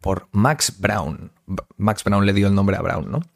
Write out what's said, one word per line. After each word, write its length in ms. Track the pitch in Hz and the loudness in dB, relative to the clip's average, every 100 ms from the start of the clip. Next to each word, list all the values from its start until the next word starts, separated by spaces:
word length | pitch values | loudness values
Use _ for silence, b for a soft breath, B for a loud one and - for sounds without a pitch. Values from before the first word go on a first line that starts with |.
por 280 | 95 95 - | -4 -4 -2
Max 440 | 101 127 151 - - | 0 2 2 -2 -2
Brown. 540 | 101 104 76 71 82 _ - | -2 -2 -4 -8 -14 _ -10
B-, 160 | 95 - - | -10 -10 -4
Max 260 | 104 104 | -2 0
Brown 200 | 104 101 | 0 2
le 80 | 101 | 4
dio 140 | 101 101 | 4 4
el 80 | |
nombre 220 | 98 98 95 | 4 2 0
a 40 | |
Brown, 300 | 87 - - | -2 -4 -4
¿no? 100 | 143 - | -6 -6